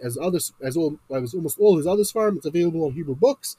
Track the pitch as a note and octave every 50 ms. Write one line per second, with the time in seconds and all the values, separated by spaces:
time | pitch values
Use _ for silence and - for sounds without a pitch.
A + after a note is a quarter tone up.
0 | B2 A#2+ A#2 - D#3+ F#3 F3 D#3+ - - - - C3+ C3 B2+ E3+ D#3+ D3 D3+ -
1 | _ - C3+ C3 B2 A#2+ D3 F3+ E3 D3+ - - G#3 G#3 F#3 D#3+ C#3+ F3 G3 G#3
2 | G#3 - - A3+ G#3+ G#3+ G3 - - D3+ D#3 F3 E3+ F3 D#3+ E3 D#3+ C#3+ C3 E3
3 | E3 C#3 B2+ C#3+ G#3 C#4 - - - - -